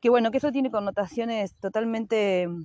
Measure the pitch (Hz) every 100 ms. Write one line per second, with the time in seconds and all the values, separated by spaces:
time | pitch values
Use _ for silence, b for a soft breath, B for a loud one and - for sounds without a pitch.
0 | 233 240 226 240 294 269 262 220 202 196
1 | 196 - 233 226 196 - 196 220 226 226
2 | 220 220 202 185 175 170